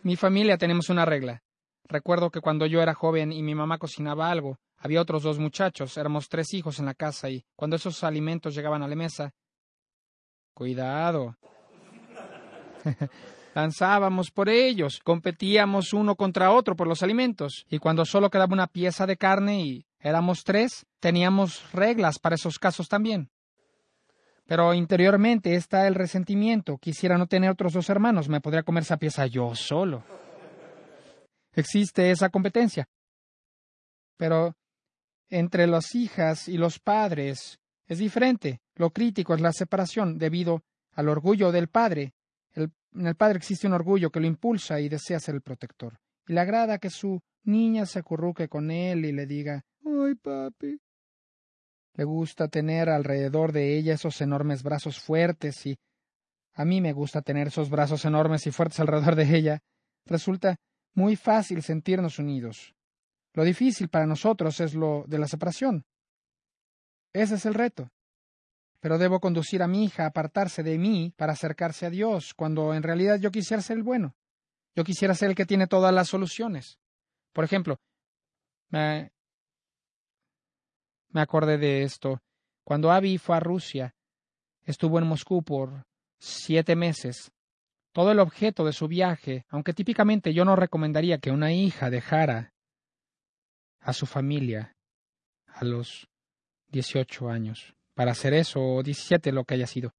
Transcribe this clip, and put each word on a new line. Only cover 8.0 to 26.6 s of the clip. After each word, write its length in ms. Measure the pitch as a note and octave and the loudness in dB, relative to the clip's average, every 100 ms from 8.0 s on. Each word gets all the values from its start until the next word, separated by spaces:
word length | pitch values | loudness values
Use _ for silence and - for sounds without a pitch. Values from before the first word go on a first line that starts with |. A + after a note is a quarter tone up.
alimentos 520 | E3 D#3 D#3 E3 D#3+ | -4 -2 -4 -4 -6
llegaban 280 | D3 D3 D3+ | -6 -4 -4
a 60 | C#3+ | -4
la 80 | D3+ | -6
mesa, 360 | E3 - C#3+ _ _ _ _ _ _ _ _ _ _ _ _ | -6 -8 -12 _ _ _ _ _ _ _ _ _ _ _ _
cuidado, 840 | - B2+ B2+ C3 C#3+ E3+ D#3+ A#2+ A#2 - _ _ - - - - - - - - - - - | -10 -8 -6 -4 -2 -2 -2 -6 -12 -20 _ _ -20 -20 -20 -20 -20 -20 -20 -20 -20 -20 -8
<laughs> 720 | D#3+ B2+ C#3 - - - - | -6 -4 -8 -10 -20 -20 -8
danzábamos 760 | D3+ D#3 D#3 F#3 G3+ G3 F#3 F3 | -4 -2 0 2 4 2 0 -2
por 180 | - G3 | -2 2
ellos, 520 | A#3 C4 G#3+ C#3+ - | 4 4 2 -2 -2
competíamos 880 | - E3+ F3+ E3+ G3 G#3 G3+ G3 F3 | 0 0 0 -4 2 4 4 2 0
uno 240 | G#3 G#3 F#3+ | 2 2 2
contra 340 | G3 F#3 F#3 | 0 4 6
otro 240 | A#3 A3 F3 | 6 4 0
por 100 | E3 | 0
los 160 | E3 | 0
alimentos, 640 | F#3 A3+ B3+ G3+ C#3+ - _ | 0 2 0 -2 -8 -8 _
y 100 | D3+ | -2
cuando 280 | E3 D#3+ D#3+ | 2 2 2
solo 240 | G3+ G3+ | 4 4
quedaba 240 | G3 F#3 | 4 4
una 120 | F#3+ F3+ | 2 0
pieza 400 | F3 F3+ F3 F#3+ | 0 -2 0 -2
de 120 | F#3 | 2
carne 420 | G3 G3 G3+ G#3 | 4 4 2 0
y 260 | D3+ B2+ - _ | -2 -6 -12 _
éramos 440 | D3 D#3+ F3 F3 | 0 2 2 0
tres, 420 | - G3+ A#3+ - _ _ | 2 2 2 -4 _ _
teníamos 680 | F3 F3 F3+ G3 F#3+ - - | 2 4 4 4 2 -4 -10
reglas 460 | F3+ G#3 A#3 E3+ D3 | 0 2 4 0 2
para 180 | E3 E3 | 0 0
esos 220 | F3 - | -4 -2
casos 300 | F#3+ - F3 | -2 -2 -2
también. 400 | G3+ A3 G#3 C#3 _ _ _ _ _ _ _ _ _ _ _ _ | -2 0 -2 -6 _ _ _ _ _ _ _ _ _ _ _ _
Pero 280 | E3 E3+ | 2 4
interiormente 800 | F3 E3+ F3+ F#3 G3+ A3 A#3 F3+ | 4 2 4 6 6 4 4 2
está 320 | F3 - F#3+ G3 | 0 2 2 2
el 80 | |
resentimiento. 840 | F#3 F3+ F#3+ F3+ G3+ G#3+ A3+ | 2 -2 -2 -2 0 2 0